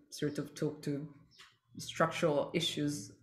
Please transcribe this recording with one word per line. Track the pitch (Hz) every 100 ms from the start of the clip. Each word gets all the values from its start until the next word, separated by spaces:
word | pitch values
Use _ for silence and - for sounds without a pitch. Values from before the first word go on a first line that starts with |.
| -
sort | - 147 151
of | 139
talk | - 151 -
to | 147 143 160 - - - - _ _ -
structural | - - 160 - 165 143 -
issues, | - - 151 147 147 - -